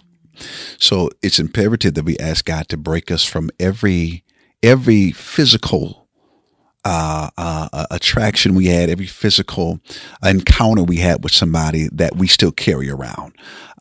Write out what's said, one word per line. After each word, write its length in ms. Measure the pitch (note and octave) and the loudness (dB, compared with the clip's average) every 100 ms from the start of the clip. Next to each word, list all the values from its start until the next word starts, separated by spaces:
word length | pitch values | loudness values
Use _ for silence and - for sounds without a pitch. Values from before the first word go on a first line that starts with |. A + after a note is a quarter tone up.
| _ _ _ - - - - - | _ _ _ -20 -18 -16 -14 -2
So 300 | - G2 F2 - | 0 2 0 -2
it's 160 | G2+ - | -2 0
imperative 560 | D#2+ - G#2 A2+ G2 D#2 | -2 0 0 2 0 -2
that 100 | D#2 | -2
we 120 | D#2+ | -2
ask 260 | D#2+ D#2+ - | -4 -4 -4
God 240 | D#2+ D#2 | -6 -6
to 80 | D#2 | -8
break 320 | D2+ E2 - | -4 -4 -2
us 120 | E2+ | -4
from 260 | - F2 D#2+ - | -2 -4 -6 -4
every, 640 | F2+ G2+ G#2 F2+ E2 E2+ _ _ _ - | -4 0 0 2 -2 -6 _ _ _ 2
every 480 | A2+ C3 A#2+ A2 F#2+ | 6 6 6 4 4
physical, 960 | - - - C#3 A#2 - - - - _ _ _ _ _ _ _ _ - | 0 -6 0 2 2 0 -2 -2 -10 _ _ _ _ _ _ _ _ -4
uh, 440 | E3 D#2+ D#2 D#2 - | -2 -2 -4 -6 -8
uh, 320 | E2+ D#2+ D#2 | -6 -6 -6
uh, 120 | - D#2 | -8 -8
attraction 640 | F2 - - G#2+ - - F#2+ | -4 -2 0 0 2 2 4
we 120 | F#2 | 4
had, 220 | F2 F2 | 4 2
every 180 | F2+ F#2+ | -2 -6
physical 720 | - G#2+ - G2 - E2+ D#2+ - - - - | -4 0 0 -2 -4 -4 -4 -10 -20 -20 -4
encounter 600 | G2 F#2+ - - A2+ A2 | 2 2 4 4 4 4
we 140 | F2 E2+ | 2 2
had 260 | F2 E2+ | 2 0
with 100 | - | 0
somebody 560 | - E2+ D#2+ D#2 D#2+ D#2 | 0 2 0 0 -2 -2
that 240 | D#2+ E2+ - | 0 -2 0
we 100 | F#2 | 2
still 240 | - F2 | 4 2
carry 380 | - - D2 C2+ | 0 -2 -2 -2
around. 460 | C#2 C2 - - _ - - - - | -8 -10 -12 -16 _ -20 -20 -20 -6